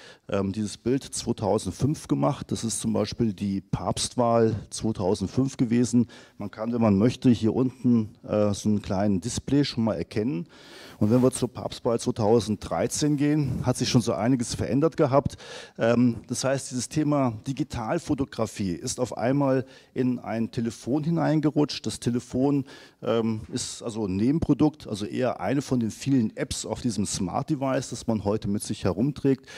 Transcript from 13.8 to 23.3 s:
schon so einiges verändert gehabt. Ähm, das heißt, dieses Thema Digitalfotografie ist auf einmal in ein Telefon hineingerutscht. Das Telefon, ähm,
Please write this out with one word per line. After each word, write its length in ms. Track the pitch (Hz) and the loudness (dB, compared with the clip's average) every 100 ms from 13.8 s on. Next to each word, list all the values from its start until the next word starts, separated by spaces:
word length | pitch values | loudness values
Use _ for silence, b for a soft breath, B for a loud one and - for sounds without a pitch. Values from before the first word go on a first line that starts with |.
| 120 | 2
schon 120 | 127 | 2
so 120 | 107 | 2
einiges 420 | 85 113 131 117 - | 0 2 0 0 -4
verändert 400 | 104 123 160 - | -2 0 0 2
gehabt. 400 | 147 139 - - B B B - | 4 4 2 -4 B B B -2
Ähm, 440 | 117 120 123 113 - | 2 4 4 2 -6
das 180 | 123 131 | -4 -2
heißt, 260 | 139 - | -2 -4
dieses 160 | 127 - | -6 -4
Thema 460 | 156 147 147 131 107 - | -2 0 2 2 -2 -6
Digitalfotografie 1300 | 135 151 - 110 170 - 135 139 - 110 - 98 | -6 -4 -6 -4 -4 -2 -4 -4 -4 -4 -2 -4
ist 300 | 85 127 117 | -4 -6 -4
auf 160 | 123 - | -4 -2
einmal 480 | 117 139 139 131 127 B B | 0 2 2 2 -2 B B
in 260 | - 127 123 | -2 -2 -2
ein 320 | - 110 110 | -4 -4 -4
Telefon 520 | - 113 - - 147 | -4 -4 -6 -4 -2
hineingerutscht. 840 | 156 165 143 156 147 147 147 - 113 | -2 0 2 2 2 2 0 -2 -8
Das 140 | - | -4
Telefon, 220 | 120 120 - 127 139 143 131 B B _ | -2 -2 -2 0 2 0 -2 B B _
ähm, 400 | 117 117 113 | -2 0 0